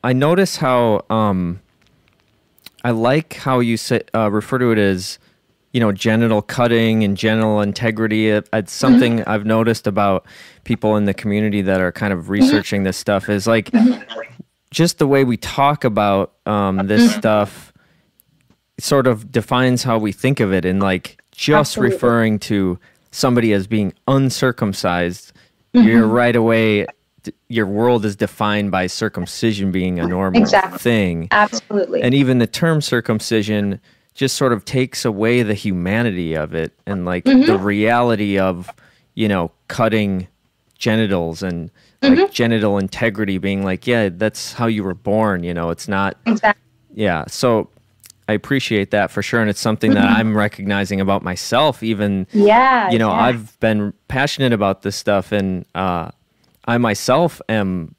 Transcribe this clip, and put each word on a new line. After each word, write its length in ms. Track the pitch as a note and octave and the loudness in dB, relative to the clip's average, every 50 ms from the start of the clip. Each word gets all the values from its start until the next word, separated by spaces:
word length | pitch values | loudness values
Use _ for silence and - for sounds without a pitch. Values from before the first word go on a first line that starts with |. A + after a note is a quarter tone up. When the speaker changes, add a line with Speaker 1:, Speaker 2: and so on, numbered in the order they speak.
| - | 0
Speaker 1:
I 100 | B2 B2+ | 0 2
notice 440 | B2+ C#3 D3+ F3 F#3 G3 F3 - | 2 2 2 4 2 2 0 -2
how, 480 | - D3+ C3 B2+ B2 A#2+ A2+ G#2+ G2 - _ | -2 0 2 2 4 4 4 2 0 0 _
um, 520 | A2 A2 G#2+ G#2 G2 F#2 F2+ E2+ F2 G2 _ _ _ _ _ _ _ _ _ _ _ _ _ _ _ _ _ _ _ _ _ - _ _ - | 0 2 2 2 2 0 -2 -4 -6 -8 _ _ _ _ _ _ _ _ _ _ _ _ _ _ _ _ _ _ _ _ _ -20 _ _ -4
I 80 | B2 | -2
like 420 | A#2 A2+ A2+ A#2+ C#3 D#3+ D#3 _ - | -2 0 2 2 2 2 0 _ -16
how 260 | - - C#3 C3 B2 | -8 -4 0 0 0
you 180 | B2 A#2 A2+ | 2 0 -2
say, 240 | A2 - - B2 A2+ - _ - | -4 -2 -2 -2 -2 -2 _ -2
uh, 160 | A2+ A2 G#2 | 0 0 2
refer 280 | G2+ G#2+ G#2 - - B2+ | 0 -2 -2 -2 -2 0
to 120 | B2 A#2+ | 2 2
it 60 | A2+ | 2
as, 400 | G#2+ G2+ G2 F#2+ F2+ F#2+ - - - _ _ _ _ _ _ _ _ _ _ | 4 2 2 2 0 -4 -10 -14 -16 _ _ _ _ _ _ _ _ _ _
you 80 | - B2+ | -2 0
know, 120 | A#2 G#2+ | 0 0
genital 520 | G2+ G2 - A2+ A2 A2+ A#2 A2+ A2 G#2 G2+ | 0 0 0 0 2 2 2 2 2 0 -2
cutting 600 | - - B2+ A#2+ A#2+ A#2 A#2 A#2 A2+ A2 A2 A2 | -4 -2 0 2 2 2 2 2 2 2 2 0
and 140 | G2+ G2 | 0 -2
genital 420 | F#2+ - A2 A2 A2 A2 A2 G#2+ G#2 | 0 0 0 2 2 0 0 0 0
integrity. 680 | G#2 G2+ G2+ - A#2+ A2+ A2 G#2+ A2+ G#2+ G#2+ A2 A2 A2 | 0 -2 -4 -2 -2 -2 -2 -2 -2 -2 0 0 2 2
It, 180 | G#2+ G#2+ G2+ _ - | 0 0 -2 _ -4
it's 180 | A2+ F#2+ - | -4 -4 -6
Speaker 2:
Mm-hmm. 80 | - - | -6 -2
Speaker 1:
something 440 | - C3+ B2 A#2+ C3 A#2 A#2 A2+ - | 4 4 6 6 6 4 0 -2 -2
I've 240 | - G#2+ G#2+ G#2 | -2 -4 -2 0
noticed 400 | A2 A2 A2 A2+ A#2 A2+ - - | 0 0 2 2 0 0 0 -2
about 400 | G#2+ G2 G#2 G2+ G2+ F#2+ F#2 _ - - - - - - _ _ | -4 0 0 2 2 0 -2 _ -8 -20 -20 -20 -20 -20 _ _
people 320 | - A#2+ - - G#2+ G#2+ | -6 -4 -2 0 0 0
in 100 | G#2 G#2 | 2 0
the 100 | G2+ F#2+ | -2 -4
community 480 | - - G#2+ G2+ G#2 G#2+ G#2+ G2+ G#2 F#2+ | -4 -4 -4 -2 -2 -2 -2 -2 -2 0
that 180 | F#2+ F#2+ F#2 | 0 0 0
are 100 | F#2 F2 | 0 -2
kind 220 | - - A2 G2+ G2 | -2 -4 -4 -4 -2
of 60 | F2 | -4
Speaker 2:
Mm-hmm. 120 | E2 F#2+ G2 | -4 -4 0
Speaker 1:
researching 500 | G#2 - C4 D4 - - - - G2+ G2 | 2 2 2 2 0 -2 -2 -4 -2 -2
this 140 | F#2+ F#2 | -2 -4
stuff 320 | - - - G2+ F#2+ F#2+ - | -4 -2 -2 -2 -2 0 -2
is, 180 | G#2 G2+ G2 | -4 -2 0
like, 240 | A2+ A#2 A2+ - - | 2 0 0 0 0
Speaker 2:
Mm-hmm. 320 | - A3+ A3 B3+ B3 - - - - - - - - - - _ _ _ _ _ | 2 2 4 4 2 0 -8 -16 -14 -16 -16 -16 -18 -20 -20 _ _ _ _ _
Speaker 1:
just 300 | - - E3 E3+ - _ | 0 0 0 0 2 _
the 80 | D#3 | 0
way 160 | C3+ C#3 C#3 C3+ | 2 4 4 4
we 140 | B2 A#2+ | 2 0
talk 460 | G#2 - - - - C#3 C#3+ D3 - - | -4 -4 -8 -2 0 2 2 2 0 -2
about, 500 | B2+ G#2 G#2+ G#2 G2+ G2 G2 F#2 - _ _ _ | -2 0 2 2 2 2 0 0 -4 _ _ _
um, 400 | - G#2+ G#2 G2+ G2 F#2+ F#2+ G2 | -2 -2 0 0 0 0 -2 0
this 160 | G2 G#2+ A2+ | 0 4 4
Speaker 2:
Mm-hmm. 180 | A#3+ A3+ A3 G#3+ | 4 4 2 2
Speaker 1:
stuff 540 | - A2+ G#2+ G#2 G2+ G2+ - - - - _ _ _ _ _ _ _ _ _ _ _ _ _ _ _ _ _ _ _ _ _ - | 0 2 2 2 2 0 -4 -20 -20 -20 _ _ _ _ _ _ _ _ _ _ _ _ _ _ _ _ _ _ _ _ _ -12
sort 280 | - - D3+ C#3 B2+ | -4 0 2 4 4
of 240 | B2+ A#2 G#2+ A2 - | 2 0 0 -4 -4
defines 500 | - A#2+ A2 - C3 B2 B2+ B2+ B2+ A#2+ | -4 -4 -2 0 0 2 2 2 2 0
how 160 | - C3 A2+ | 0 0 0
we 140 | A2+ G#2+ G#2 | 0 0 -2
think 280 | F#2 - - C3 C#3+ - | -4 -2 -2 -2 0 2
of 140 | A#2 G2 F#2+ | 0 2 2
it. 120 | F#2 E2 | 0 0
And, 140 | F2+ F#2 G2 | 0 0 0
like, 380 | G2 F#2+ F#2 F2+ - - - _ _ _ | 0 0 0 -2 -4 -10 -20 _ _ _
just 400 | _ - - - D3+ D3+ D3 - | _ -6 0 2 4 4 2 0
Speaker 2:
Absolutely. 240 | - A3 C3 A#2+ G2 | -2 0 0 0 0
Speaker 1:
referring 420 | - - A#2+ A#2 A#2 A2+ A2 G#2+ G2+ | 2 2 2 2 4 2 2 0 -2
to 380 | - - A2+ G2+ F#2+ F#2 F2+ - _ _ _ _ _ _ | -2 -2 -2 0 0 0 -2 -4 _ _ _ _ _ _
somebody 440 | - - - C3 B2 A#2+ A2+ A2+ G#2 | -6 -2 0 2 2 4 2 2 2
as 120 | G2 F#2+ | 0 0
being 280 | G#2+ A#2 G#2+ G#2 F#2 - _ _ | -2 -2 -2 -2 -2 -6 _ _
uncircumcised, 1200 | - C#3 C3+ C3+ B2+ - - - B2+ A#2 - A#2+ G2+ F#2 - - F#2 F2 F2 F2 F2 F2 - - - _ _ _ _ _ _ _ _ - | 0 2 2 2 0 0 0 0 0 0 0 -4 -4 -4 -2 -2 -2 0 0 -2 -2 -4 -8 -16 -20 _ _ _ _ _ _ _ _ 4
Speaker 2:
Mm-hmm. 140 | B3 A#3 | 4 6
Speaker 1:
you're 200 | A2 A#2 A#2+ A2 | 6 6 4 4
right 280 | G#2+ A2+ A#2+ A#2+ A#2+ A#2+ | 4 4 2 2 4 2
away, 500 | A#2+ A2+ A2+ A2+ A2+ A2+ A2 G#2+ G#2 G2 - - _ _ _ _ _ _ | 2 2 4 4 4 2 2 2 0 -2 -4 -10 _ _ _ _ _ _
d-, 100 | G#2+ - _ _ | -16 -16 _ _
your 180 | _ A#2 A2+ G#2+ | _ -2 -2 -2
world 400 | F#2+ G2+ G#2 A#2 B2 B2 A#2 G#2 | 0 0 0 2 2 2 2 0
is 100 | G#2+ G2+ | -2 -2
defined 540 | G2+ A2+ G2 - - A2 G#2 G#2 G#2 G2+ G2+ | -2 -4 -6 -2 -4 -2 0 0 0 -2 0
by 160 | F2+ F#2 F#2 | 0 -2 -2
circumcision 840 | F2+ - - A2+ G#2 - F#2+ F2+ - - - - A#2 G#2+ G2+ G2 F#2+ | -2 -4 -4 -6 -4 -4 -6 -8 -8 -6 -2 -2 -2 -2 0 -2 -2
being 280 | F2+ F#2 F#2 F#2 F2+ F2 | -2 -2 -2 -2 -2 -4
a 80 | E2+ | -4
normal 320 | F2 F2+ - G2 F#2+ F#2 A#3+ | -4 -2 -2 -2 0 2 2
Speaker 2:
Exactly. 380 | A3 - - G3 F#3 - - | 2 4 2 0 0 -2 -8
Speaker 1:
thing. 500 | - - B2 A#2 A2 G2+ F2+ E2+ E2 E2 F2 | -4 -2 0 2 2 0 0 -2 -4 -4 -2
Speaker 2:
Absolutely. 720 | - G#3 G#3 G#3 - - - _ G#3+ G3+ F3+ - - E3+ - | 0 0 0 0 -2 -12 -10 _ -4 -4 -2 -2 -2 -2 0
Speaker 1:
And 100 | B2 B2+ | 0 2
even 240 | C#3 C#3 B2+ B2+ | 2 2 2 2
the 80 | B2 A#2 | 2 2
term 340 | A2 - - E3+ E3 D#3+ D3+ | 0 0 -2 0 0 0 0
circumcision 1000 | C#3+ - - A#2+ - - A2+ G#2+ - - A#2 A2 G2+ G#2 G#2+ G#2 G2+ G2+ G2 - _ _ _ _ _ _ _ | 0 0 -2 -2 0 -2 -4 -4 -2 -2 -2 0 0 0 -2 -2 -2 -2 -4 -6 _ _ _ _ _ _ _
just 200 | - C3+ C3 - | -4 -4 -2 -2
sort 180 | - C#3+ B2+ A#2+ | 0 0 0 0
of 120 | G#2 - | -2 -4
takes 400 | - - C3 C3 B2+ - - - | -4 -2 -2 -2 -2 -4 -4 -4
away 360 | B2 G#2+ F#2+ A2 A2+ A#2+ B2 | -4 -2 0 0 2 2 2
the 140 | A#2 G#2 G#2+ | 2 0 -2
humanity 800 | G2 - G#2+ F#2+ F2+ F2 F#2 G#2 A2+ A#2+ A#2 F#2+ F2+ E2+ D#2+ D#2+ | -2 -2 -4 -2 -2 -2 -2 -2 0 0 -2 -2 -4 -4 -4 -4
of 180 | D#2 D#2 D#2 E2 | -4 -4 -4 -4
it 180 | E2 D#2+ - _ _ _ | -6 -6 -6 _ _ _
and, 200 | - G2+ F#2+ F2 | -8 -8 -6 -4
like, 180 | F2 F2 F2+ - | -4 -4 -2 0
Speaker 2:
Mm-hmm. 220 | B3+ C4+ B3+ C#4 | 2 4 4 4
Speaker 1:
the 120 | - G#2+ | 4 2
reality 800 | G2 F#2 G#2 G2+ G#2 G#2+ A2 A#2+ A#2+ B2 A#2+ A2+ G2+ G#2 G2+ G2 | 0 0 -2 0 0 0 2 2 2 2 0 0 0 -2 -2 0
of, 340 | G2 F#2+ F#2+ F2+ F2 F2+ - - _ _ _ _ _ _ _ _ | 0 0 0 -2 -4 -10 -16 -20 _ _ _ _ _ _ _ _
you 120 | - A2 | -4 -2
know, 240 | G#2 G2+ F#2 E2+ E2+ _ _ _ | 0 0 0 -2 -4 _ _ _
cutting 600 | _ - - A#2 A2+ G#2 A2 G#2 G2+ F#2+ F#2 F2+ - _ _ _ _ _ _ _ _ _ | _ -2 0 0 0 2 0 -2 -2 -4 -4 -6 -10 _ _ _ _ _ _ _ _ _
genitals 640 | _ - A#2+ A2 A2 A2+ G2+ G2 F2+ E2+ E2 E2 D#2+ | _ -2 0 0 0 0 0 0 -2 -2 -4 -6 -8
and, 300 | G2 F#2 F2 E2+ E2 E2+ _ _ _ _ _ _ | -8 -6 -6 -8 -10 -12 _ _ _ _ _ _
like, 120 | - C#4 C4 | 2 4 4
Speaker 2:
Mm-hmm. 180 | D#4+ F#4+ G4 | 4 4 0
Speaker 1:
genital 460 | - - A#2+ A#2 A#2 A2 G2+ G#2 G2+ | 0 0 0 2 2 2 2 2 0
integrity 600 | G2+ G2 F#2+ - - A#2+ A#2 G2 G#2+ G#2+ G2 G2 F#2 | 0 -2 -4 -4 -2 -2 -2 0 -2 -4 -2 -2 -2
being 240 | F#2 G2 G2 G2 G2 | -2 -2 -2 -2 -2
like, 240 | F#2+ F#2 F2+ - | -4 -4 -4 -2
yeah, 220 | B2 A#2+ A#2 G#2+ G2 | -2 0 0 0 -2
that's 440 | E2+ F2 G#2+ G#2+ - - - - - | -2 -2 -4 -4 -4 -6 -14 -12 -6
how 140 | - A#2+ | -2 -2
you 160 | A#2 A2+ G#2 G2 | -2 -2 -2 -4
were 100 | F#2+ F2 | -6 -8
born, 500 | - _ G#2 G2+ A2 A2 G#2+ G2 F2+ E2+ | -6 _ -2 0 2 2 0 0 -2 -4
you 100 | F2 F2 | -4 -4
know, 180 | E2+ E2+ E2+ | -4 -4 -4
it's 160 | E2+ - - | -6 -6 -6
not. 300 | - G2+ G2 G2 G2 - _ _ | -4 -2 -2 -2 -2 -4 _ _
Speaker 2:
Exactly. 340 | A#3 A3 A3 - G#3+ G#3 _ _ _ _ _ _ _ - | -4 -2 0 0 -2 -2 _ _ _ _ _ _ _ -6
Speaker 1:
Yeah. 320 | G#2+ G#2+ G2 E2+ D#2+ C#2 | -2 -2 0 0 -2 -4
So 420 | - - - - B2+ A2+ G#2+ - - _ _ _ _ _ _ _ - - _ _ - | -8 -6 -2 0 2 2 0 -2 -4 _ _ _ _ _ _ _ -20 -20 _ _ -4
I 40 | G#2+ | -4
appreciate 580 | G2+ - - C#3 C3+ - - A#2 G#2 G2 - | -4 -2 -2 -2 -2 -2 -2 -2 -2 -2 0
that 180 | - G#2 G2+ - | 0 0 0 0
for 120 | - G2+ G2+ | -2 -6 -6
sure. 180 | - - A#2 | -2 -2 0
And 80 | A2+ G#2+ | 0 0
it's 100 | G#2 - | -2 -2
something 360 | - A#2 G#2+ - - A2 G#2+ | -2 -4 -2 0 0 0 2
that 100 | G2+ G2+ | 2 2
Speaker 2:
Mm-hmm. 100 | - A2 | 2 2
Speaker 1:
I'm 220 | A2 A2+ A2 G#2+ | 0 0 0 0
recognizing 640 | G#2+ G#2 G#2 - - G2 G2 G2+ G2+ G2+ G2 G#2 G2 | 0 0 -2 -4 -6 -4 -4 -2 -2 -2 -2 -2 -2
about 220 | G2 F#2+ G2 G2 - | 0 0 0 -2 -2
myself, 580 | F2+ F#2 - - - A#2 A#2+ D3+ D3+ B2+ - | -6 -8 -8 -6 -2 0 2 2 2 0 -2
even, 460 | A2+ A2+ A2 G2 G#2 G2+ G2 F#2+ F#2 _ | -4 -4 -2 -2 -2 -2 -2 -4 -6 _
Speaker 2:
Yeah, 600 | - G#3+ G3+ G#3 G#3+ A#3 B3+ C4 C4 A#3+ G#3 F#3 | 2 4 4 6 6 6 4 4 2 0 0 0
Speaker 1:
you 80 | - A2+ | 0 0
know, 100 | A2+ G#2+ | 2 0
Speaker 2:
yeah. 100 | F2+ E2 | 2 2
Speaker 1:
I've 400 | A2 B2+ B2 A#2 G#2+ A2 _ _ | 2 2 0 -2 -6 -14 _ _
been 340 | - A2 G#2+ G#2 G#2 G#2 - _ _ | 0 0 0 0 -2 -4 -8 _ _
passionate 460 | _ - C3 C#3 D3 - - C#3 B2+ A#2 | _ -2 -2 -2 -2 -2 0 0 0 2
about 300 | G2+ G#2 G2 G2 - - | 2 0 0 -2 -2 -6
this 120 | G2+ G2 | -8 -8
stuff, 360 | - - - G2+ G2 F#2 - | -4 -2 0 0 0 0 -2
and, 340 | G#2+ G#2 F#2+ F#2+ F#2 F2+ F2 _ _ | -2 -2 -2 -2 -4 -6 -8 _ _
uh, 380 | F2 F#2+ F#2 F2 E2+ E2 E2 - _ _ _ _ _ _ _ _ _ _ | -4 -2 -2 -2 -4 -6 -8 -14 _ _ _ _ _ _ _ _ _ _
I 120 | - A#2+ | -2 0
myself 640 | A#2+ A#2+ A2+ G2+ - - - B2+ D3+ F3 D#3+ - - - - | 2 2 0 0 -2 0 0 2 2 2 0 -2 -6 -6 -2
am 460 | A2 G#2+ G2+ F#2+ F#2 F2+ E2 D#2 - | -2 -2 0 -2 -4 -6 -8 -10 -16